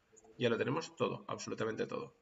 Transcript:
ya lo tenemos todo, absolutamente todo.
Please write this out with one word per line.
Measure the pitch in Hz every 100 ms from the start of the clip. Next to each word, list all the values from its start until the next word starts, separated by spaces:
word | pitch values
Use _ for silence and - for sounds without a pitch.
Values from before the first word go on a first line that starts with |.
| _ - - -
ya | 120
lo | 110
tenemos | 117 156 - -
todo, | 107 92 -
absolutamente | 107 - 117 113 110 101
todo. | - - -